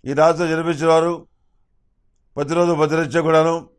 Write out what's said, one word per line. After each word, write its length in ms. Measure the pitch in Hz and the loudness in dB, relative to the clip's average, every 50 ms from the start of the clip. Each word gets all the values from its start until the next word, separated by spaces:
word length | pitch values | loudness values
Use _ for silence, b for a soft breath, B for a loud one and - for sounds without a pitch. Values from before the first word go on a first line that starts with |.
| - | -8
ఈ 80 | 131 143 143 | -4 0 2
రాశిలో 280 | 156 165 165 151 175 160 | 2 2 2 0 -2 -2
జన్మించిన 380 | 160 160 165 165 165 135 160 165 | -2 -4 -2 -4 -4 -2 2 2
వారు 240 | 160 160 165 170 175 160 - _ _ _ _ _ _ _ _ _ _ _ _ _ _ _ _ _ _ _ _ _ _ | 2 2 2 0 -4 -6 -12 _ _ _ _ _ _ _ _ _ _ _ _ _ _ _ _ _ _ _ _ _ _
ప్రతిరోజు 360 | 139 147 139 165 175 175 170 170 147 | -8 -6 -2 0 0 0 0 2 0
ప్రతినిత్యం 420 | 156 147 156 160 165 135 120 170 151 | 0 0 0 -2 -4 -2 -2 -2 0
కూడాను 300 | 160 160 160 160 165 165 165 - _ _ | 2 2 2 2 2 -2 -4 -8 _ _